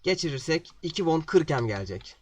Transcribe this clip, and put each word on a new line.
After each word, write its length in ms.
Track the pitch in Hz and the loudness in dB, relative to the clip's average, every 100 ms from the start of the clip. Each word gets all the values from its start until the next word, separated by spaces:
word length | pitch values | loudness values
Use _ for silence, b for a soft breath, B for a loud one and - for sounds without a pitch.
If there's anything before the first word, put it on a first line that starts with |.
Geçirirsek 680 | 180 180 165 135 - 160 - - | 0 0 -2 -4 -2 -2 -2 -10
iki 140 | 170 175 | -8 -2
won 260 | 165 160 | 2 2
kırk 280 | 156 185 156 | 4 2 4
M 180 | 139 117 | -2 -2
gelecek. 480 | 101 98 92 - - | -4 -6 -10 -12 -20